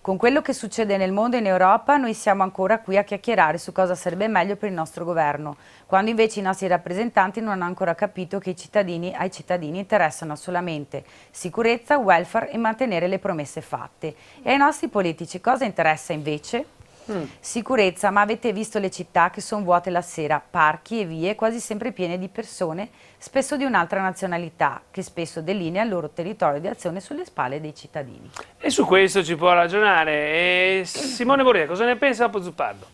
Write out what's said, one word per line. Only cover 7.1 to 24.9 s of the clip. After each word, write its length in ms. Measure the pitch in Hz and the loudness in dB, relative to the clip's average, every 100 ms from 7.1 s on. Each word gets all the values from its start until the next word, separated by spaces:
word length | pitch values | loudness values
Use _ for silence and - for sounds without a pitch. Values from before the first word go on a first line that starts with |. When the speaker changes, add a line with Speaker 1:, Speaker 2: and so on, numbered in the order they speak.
| - 190 214 | 2 2 0
Speaker 1:
non 140 | 220 | -4
hanno 100 | 190 | -4
ancora 320 | 175 180 180 170 | -4 -2 -2 0
capito 420 | 202 196 180 196 | -2 -4 -6 -6
che 120 | 190 | -6
i 60 | 175 | -10
cittadini, 560 | - 214 190 170 175 | -2 0 0 -2 -6
ai 200 | 147 185 | -4 -6
cittadini 460 | - - 180 151 180 | -6 -4 -4 -2 -8
interessano 580 | 196 214 160 - 160 151 | 0 2 2 0 -10 -8
solamente 640 | - 175 175 156 143 139 - - - | -6 -4 -4 -6 -8 -10 -12 -20 -20
sicurezza, 680 | - 185 185 226 233 - 294 | -12 -8 -2 0 0 2 2
welfare 540 | 202 170 - 226 226 | 6 4 4 -4 -2
e 40 | 226 | -2
mantenere 520 | 226 220 254 175 180 | -2 0 -2 0 0
le 100 | 190 | -2
promesse 440 | 196 165 143 - | -2 -4 -6 -10
fatte. 520 | - 131 - _ 160 - - - | -10 -10 -10 _ -12 -12 -20 -8
E 60 | 247 | 0
ai 60 | 277 | 4
nostri 280 | 285 302 285 | 4 2 -2
politici 540 | 208 180 156 170 180 | 0 0 -2 -8 -4
cosa 240 | - 262 | 0 0
interessa 480 | 240 - 160 156 - | 0 2 2 0 -4
invece? 540 | 156 147 151 - 240 302 _ - - - | -6 -4 -6 -4 -6 -6 _ -20 -20 -8
Speaker 2:
Mm. 140 | 202 147 - | -8 -8 -12
Speaker 1:
Sicurezza, 680 | - 240 214 262 196 175 202 | -8 -8 0 4 4 4 2
ma 100 | 202 | 4
avete 320 | 208 226 240 | 2 0 -2
visto 260 | 196 214 214 | -4 -4 -2
le 100 | 196 | -4
città 420 | - 175 - 226 | -6 -2 4 2
che 100 | - | 2
sono 240 | - 214 | -6 -4
vuote 260 | 180 175 175 | 2 2 2
la 120 | 175 | -2
sera, 380 | 170 - 151 151 | -2 -6 -2 -2
parchi 600 | - 180 151 156 - 226 | -2 2 2 2 -6 -6
e 40 | |
vie 300 | 180 160 175 | -4 -2 -4
quasi 240 | 214 220 233 | 0 -2 -2
sempre 320 | - 208 233 | -8 -6 -6
piene 260 | - 180 180 | -4 -4 -4
di 120 | 190 | -8
persone, 640 | - 196 - 175 160 214 _ - _ | -10 -12 -6 -6 -4 -10 _ -20 _
spesso 380 | - - - 294 | -4 -2 -2 -2
di 80 | |
un'altra 360 | 269 208 170 196 | 0 0 0 -2
nazionalità, 840 | 190 185 190 170 170 _ 143 - | -2 -4 -6 -4 -6 _ -2 -2
che 140 | _ | _